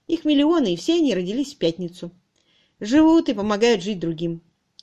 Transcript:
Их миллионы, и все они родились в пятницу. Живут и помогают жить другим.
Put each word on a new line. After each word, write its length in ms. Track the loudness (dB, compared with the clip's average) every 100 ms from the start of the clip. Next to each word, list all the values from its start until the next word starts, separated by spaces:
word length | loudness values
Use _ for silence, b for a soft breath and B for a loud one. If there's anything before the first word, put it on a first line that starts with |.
| -6
Их 180 | -4
миллионы, 480 | 0 2 2 2 0
и 40 | -2
все 180 | 0
они 200 | 0 2
родились 400 | 0 -4 -6 -6
в 40 | -4
пятницу. 520 | -4 -2 -8 -10 -16 -18 _ _ _ _ _ _
Живут 480 | 0 4 6 4 2
и 60 |
помогают 480 | -2 -2 0 2 2
жить 160 | -2 -6
другим. 420 | -6 -4 -6 -8 -14 _ _ _